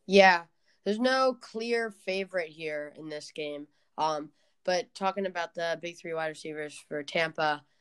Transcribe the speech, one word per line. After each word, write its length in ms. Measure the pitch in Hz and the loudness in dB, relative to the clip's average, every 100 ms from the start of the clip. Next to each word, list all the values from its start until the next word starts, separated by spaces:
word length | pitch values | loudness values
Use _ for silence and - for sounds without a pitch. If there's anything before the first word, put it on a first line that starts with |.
| - | 4
Yeah, 380 | 196 190 175 170 _ _ _ | 8 10 8 0 _ _ _
there's 160 | 196 214 | -4 0
no 340 | 254 262 262 247 | 2 4 2 0
clear 500 | - 220 233 233 226 | -6 -6 -2 -2 -2
favorite 600 | 202 - 190 190 185 160 | -6 -4 -4 -2 -4 -6
here 420 | 156 156 151 147 143 | -6 -6 -6 -8 -12
in 120 | 156 | -10
this 240 | 151 - | -10 -10
game. 340 | - 151 147 147 _ _ - | -8 -8 -8 -12 _ _ -2
Um, 340 | 156 151 156 _ _ _ | 0 -2 -6 _ _ _
but 300 | - 180 - | -2 -2 -2
talking 320 | - 190 190 190 | -4 -2 -2 -4
about 280 | 175 170 | -4 -6
the 240 | - 170 160 | -4 -4 -4
big 160 | 170 170 | -8 -10
three 160 | 175 | -8
wide 140 | 160 160 | -4 -4
receivers 500 | 151 156 151 151 - - | -6 -10 -8 -10 -12 -10
for 140 | 151 | -10
Tampa, 640 | 143 175 160 165 156 147 - _ | -4 -2 -2 0 -2 -2 -8 _